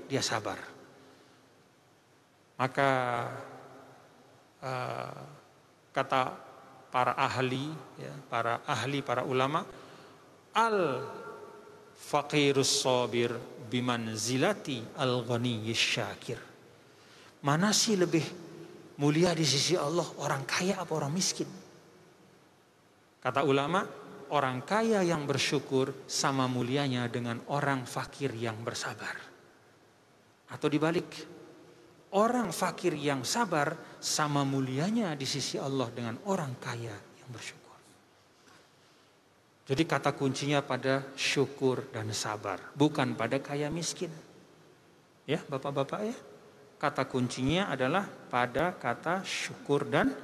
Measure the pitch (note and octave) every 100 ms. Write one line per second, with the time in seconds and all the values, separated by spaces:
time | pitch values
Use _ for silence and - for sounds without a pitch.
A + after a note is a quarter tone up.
0 | - C3 - A2+ G#2 F2+ - - - -
1 | - - - - - - _ _ _ _
2 | _ _ _ _ _ - C3 C#3+ C#3 C3
3 | B2 A#2+ B2 A#2+ - - - - - -
4 | - - - - - _ C3+ B2+ B2+ B2
5 | - - C#3+ D3 - - - _ _ -
6 | C3+ C3+ B2+ - - - - - - B2+
7 | B2 C3 C3 G#2+ B2+ C3 D3 D#3 - -
8 | C3+ D3 - A#2+ A#2 A#2 - B2+ B2+ C#3+
9 | - B2 C#3 C3 C3 D#3+ - - - -
10 | - - - - - G#3 A3+ G#3 D#3+ B2+
11 | - - - - - - - - - -
12 | - D3 C#3+ D3 C#3 C3+ C3 - C3+ B2
13 | A#2+ A#2+ A#2+ A#2 - - A#2 B2 B2 A#2+
14 | A2 G#2+ G#2+ B2+ F3 G3+ - B2 A2+ E3+
15 | C3 B2 A#2 A#2 B2 A2 A2 A2 - B2+
16 | G2+ - - - - - - - - -
17 | - - - - C#3+ D3+ G#3 - - G3+
18 | E3+ D#3+ C3+ - - - - - - -
19 | C#3+ D3+ F3+ E3 D3+ C#3 C#3 F3 D3 E3+
20 | D#3 - C#3+ C#3 C3+ - F#3 F#3 E3+ D#3
21 | C#3+ F3 F3 - - - - - - -
22 | - - - - - _ _ _ _ _
23 | _ _ B2+ C3+ C#3+ C#3 C#3+ F#3 G#3+ -
24 | - - - D3 C3 B2+ - G#3 A3+ G#3
25 | F3 D#3+ C#3+ C#3 - D3 - C3 C3+ C3+
26 | - - D3+ C3+ B2+ B2+ A#2+ C#3 C#3+ B2
27 | A#2+ B2 A#2+ A#2 - C#3+ C#3 C3+ A#2+ -
28 | B2+ - C3+ A2+ A#2 A2 A#2 - - A2
29 | - - - - - - - - - _
30 | _ _ _ _ - B2 D3+ D3 D#3 E3+
31 | E3 - - - - - - - - -
32 | - G3 A3+ B3 G#3 D#3 F#3 - F3 D3
33 | C#3+ C3+ A#2+ A#3+ A3 D#3+ C#3+ D#3+ - -
34 | - - D3+ C#3+ C#3 C3+ C3 C3 F3+ A3+
35 | F#3+ C3+ C3 C#3 - - C#3+ C3+ A#2 A#2
36 | A#2+ A#2 G3+ F#3+ C#3 A#2+ C3 A#2+ A#2 G2+
37 | - - - A2+ - - - - - -
38 | _ _ _ _ - - - _ - _
39 | _ _ _ _ _ _ - C3+ D#3+ C#3
40 | C#3+ C#3 C#3 B2 C#3+ C#3+ C#3 B2+ C3 C3+
41 | C3+ - - D3 C3 - C3 B2 - A#2
42 | G#2+ G2+ A2+ G#2+ G#2 F#2 - C#3+ D3 D3
43 | B2+ A2 A2+ C#3 C#3+ C#3+ D3 E3 D#3+ -
44 | E3+ D#3+ - - - - - - - -
45 | _ _ - D3+ - C3+ C#3+ C#3 C#3 F3
46 | G#3+ B3+ - - - - - - D3 C3+
47 | C3 C3 B2 - B2+ F3 G3 C3 B2+ F#3
48 | G3 - - B2 A#2+ B2+ E3+ F3+ B2+ A#2+
49 | D#3+ F#3 F3 - - - - C#3+ A#2+ C#3+
50 | B3+ -